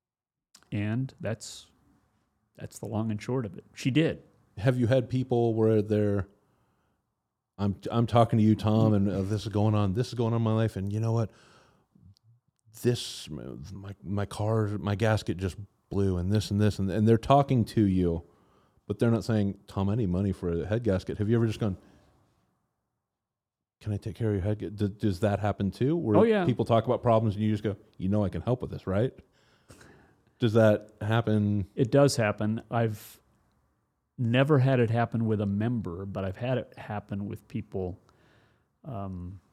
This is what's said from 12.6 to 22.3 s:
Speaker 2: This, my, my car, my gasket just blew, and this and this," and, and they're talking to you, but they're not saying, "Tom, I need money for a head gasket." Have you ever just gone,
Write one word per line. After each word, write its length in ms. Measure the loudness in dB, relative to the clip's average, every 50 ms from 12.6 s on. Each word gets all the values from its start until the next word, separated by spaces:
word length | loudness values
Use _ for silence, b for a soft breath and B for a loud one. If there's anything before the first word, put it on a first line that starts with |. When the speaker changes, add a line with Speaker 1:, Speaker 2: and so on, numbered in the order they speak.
| _ _ -16 -4 -2
Speaker 2:
This, 460 | -2 -2 -2 -6 -10 -12 -14 -12 -12
my, 640 | -12 -12 -12 -12 -14 -14 -14 -14 -14 -14 -14 -14 -16 _ -10
my 220 | -6 -6 -4 -6
car, 420 | -6 -6 -4 -2 0 0 0 0 -2 -4 -4
my 160 | -4 -4 -2
gasket 420 | 0 2 2 2 0 0 -4 -6
just 200 | -4 -4 -6 -6 -6 -16 -18 _ _ _ -6
blew, 280 | -2 0 0 0 0
and 140 | 0 0 0
this 200 | 0 0 0 0
and 80 | 0 2
this," 180 | 2 2 2 0
and, 100 | -4 -2
and 160 | 0 2 4
they're 100 | 4 4
talking 480 | 4 4 4 4 4 4 2 2 0 0
to 160 | 0 2 2 2
you, 400 | 4 4 2 2 2 0 -2 -6 b b b b b b b b b b b b
but 120 | -10 -4 0
they're 120 | 2 2
not 120 | 2 0 0
saying, 340 | 0 0 0 0 -2 -4 -8 _
"Tom, 220 | -8 -4 -2 -2 0
I 60 | 0
need 140 | 0 0 0
money 220 | 0 0 0 -2
for 200 | -2 -2 -4 -4 -2 -2
a 40 | -2
head 180 | -2 -4 -2 0
gasket." 340 | 0 -2 -2 -2 -6 -6
Have 120 | -4 0 0
you 60 | 2
ever 120 | 2 2
just 120 | 0 -2 -4
gone, 180 | -4 -4 -6 -6 b b b b b b b b b b